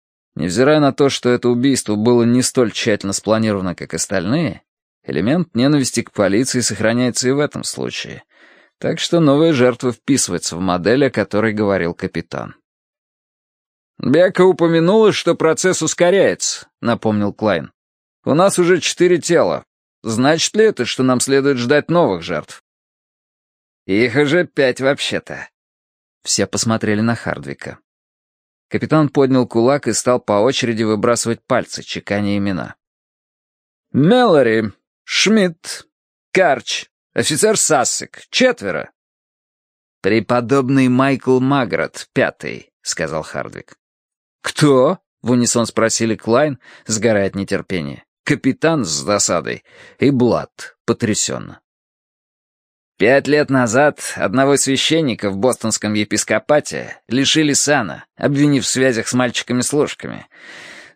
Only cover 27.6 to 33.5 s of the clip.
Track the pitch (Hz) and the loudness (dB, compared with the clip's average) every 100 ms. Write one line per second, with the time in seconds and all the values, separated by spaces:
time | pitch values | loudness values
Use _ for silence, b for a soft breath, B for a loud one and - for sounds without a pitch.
27.6 | - - _ _ _ _ _ _ _ _ | -14 -16 _ _ _ _ _ _ _ _
28.6 | _ 110 123 156 147 - 135 131 117 113 | _ -6 0 2 2 2 2 2 2 2
29.6 | 120 143 123 107 - 123 - 104 113 131 | 2 0 -2 -2 0 -2 0 2 2 0
30.6 | 120 113 110 107 117 117 117 113 _ 123 | -2 -2 -2 0 0 0 -2 -6 _ -2
31.6 | 92 - - - - 101 104 101 101 90 | -2 -12 -10 -12 -4 -4 -2 -2 -2 -4
32.6 | 58 - _ _ _ _ _ _ _ | -8 -14 _ _ _ _ _ _ _